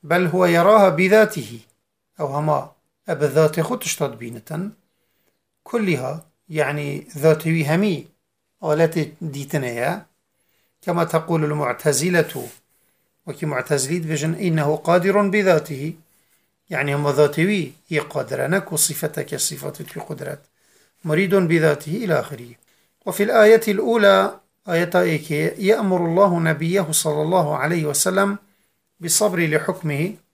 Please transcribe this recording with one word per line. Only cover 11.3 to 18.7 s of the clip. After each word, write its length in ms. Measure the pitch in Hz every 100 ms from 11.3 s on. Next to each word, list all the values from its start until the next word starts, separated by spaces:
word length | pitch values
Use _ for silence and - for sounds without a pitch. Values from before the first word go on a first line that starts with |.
| 165
المعتزلة، 880 | 151 151 135 123 156 127 170 175 - 131 120 - _ _ _ _ _ _ -
وەکی 180 | 135
معتزلیت 600 | 160 131 127 147 131 175 160
بژن: 240 | 156 156
«إنه 420 | 165 190 160 147 156
قادر 400 | 160 175 180 196 202
بذاته.» 600 | 208 190 165 151 135 151 - _ _ _ _ _ _ _
یعنی 240 | 147 143
هەما 160 | 143 147
ذاتوی 600 | 135 147 147 175 208 139 - _
یە 120 | 156 -
قادرە، 340 | 151 117 127 135
نەکو 220 | 190 190